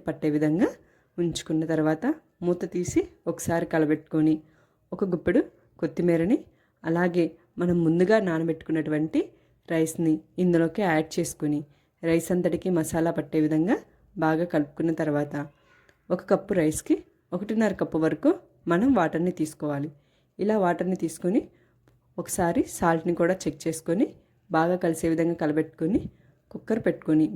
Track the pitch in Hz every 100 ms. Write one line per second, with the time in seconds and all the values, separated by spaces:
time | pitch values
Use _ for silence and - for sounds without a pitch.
0 | - 147 151 147 151 160 294 - _ _
1 | _ - 170 151 - 160 160 156 156 160
2 | 240 320 _ _ 175 175 180 180 180 -
3 | - - - 165 - 170 165 165 151 151
4 | - 156 156 156 - _ _ _ _ 185
5 | 196 170 - 208 370 - _ _ 160 143
6 | 175 165 165 269 - _ _ _ 160 170
7 | 180 175 160 - _ - 180 175 165 170
8 | 185 220 190 160 165 160 - 160 151 151
9 | 160 277 - - _ _ - 165 160 -
10 | 165 156 - - 180 170 165 165 196 156
11 | 156 - 156 - 151 147 143 _ _ _
12 | 165 165 165 180 180 170 185 175 156 170
13 | 165 165 143 156 151 156 170 330 - _
14 | _ - 160 160 170 160 143 - 165 160
15 | 156 147 143 147 147 - _ _ _ _
16 | - 180 - 196 - 185 156 156 - 381
17 | - _ _ 180 208 220 220 190 151 160
18 | 160 151 285 381 - _ - 175 254 247
19 | 160 160 175 180 156 - 151 143 151 -
20 | _ _ _ - 202 214 180 170 180 190
21 | 165 - 180 220 - _ _ _ _ _
22 | _ - 175 - 170 196 - - 180 165
23 | 175 170 170 185 170 143 165 160 - 175
24 | 269 - _ _ - 165 165 180 175 160
25 | 165 160 170 170 160 151 156 - 165 233
26 | - - _ _ _ - - 220 208 160
27 | - 156 156